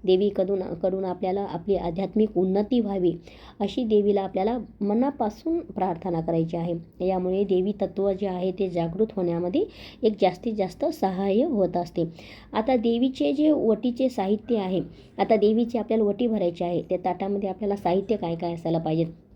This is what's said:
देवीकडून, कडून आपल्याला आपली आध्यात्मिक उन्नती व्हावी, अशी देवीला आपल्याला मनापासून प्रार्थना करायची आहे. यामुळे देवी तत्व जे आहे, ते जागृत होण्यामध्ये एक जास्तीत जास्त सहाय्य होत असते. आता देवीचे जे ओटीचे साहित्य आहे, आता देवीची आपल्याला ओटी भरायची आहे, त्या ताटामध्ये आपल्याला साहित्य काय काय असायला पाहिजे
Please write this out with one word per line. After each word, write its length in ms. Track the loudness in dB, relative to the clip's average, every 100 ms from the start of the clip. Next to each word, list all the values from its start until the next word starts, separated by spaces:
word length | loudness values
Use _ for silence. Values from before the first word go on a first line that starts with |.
देवीकडून, 560 | 4 4 4 2 0 0
कडून 440 | -4 -4 -2 -2
आपल्याला 360 | -4 -4 -2 -2
आपली 360 | -4 -6 -2 0
आध्यात्मिक 600 | 0 -4 -2 2 2 2
उन्नती 420 | 2 2 2 2
व्हावी, 320 | 2 2 0 0 -10 -20 -20 -6
अशी 240 | -4 -2
देवीला 380 | 2 4 4 2
आपल्याला 360 | 0 -2 0 -2 -6 -4
मनापासून 760 | 0 2 0 0 -4 -4 -4 -4
प्रार्थना 640 | -4 -4 -2 -2 -2 -2
करायची 360 | 0 0 0 -2
आहे. 500 | -4 -6 -8 -4 -2
यामुळे 380 | 0 0 0
देवी 280 | 2 2 2
तत्व 400 | -2 -4 0 0
जे 140 | 0 -2
आहे, 260 | -2 -4
ते 160 | -2 -2
जागृत 380 | 0 -2 0 -2 0
होण्यामध्ये 480 | -2 0 0 -2 -2 -8 -20 0
एक 100 | 0 4
जास्तीत 320 | 2 2 -6
जास्त 300 | -2 -4 -2
सहाय्य 600 | -4 0 -2 0 0 2
होत 320 | 2 2 0 0
असते. 280 | -4 -4 -4 -6 -20 -20 -6
आता 240 | -4 2 2
देवीचे 560 | 2 2 0 0 -2
जे 180 | 2 4
ओटीचे 580 | 4 4 2 0 0 -2
साहित्य 480 | 0 0 0 0 -2
आहे, 240 | 0 -2 -4 -12 -20 -2
आता 180 | 2 4
देवीची 420 | 6 4 0 -2
आपल्याला 260 | 0 2
ओटी 220 | 2 0 0
भरायची 380 | 0 0 0
आहे, 180 | -2 -2
त्या 160 | -2 -2
ताटामध्ये 440 | -2 -2 -2 -2 -4
आपल्याला 280 | -4 -4 -2
साहित्य 400 | 0 0 0 -2
काय 180 | -2
काय 200 | -4 -4
असायला 240 | -4 -2 0
पाहिजे 460 | 0 0 -2 -4 -20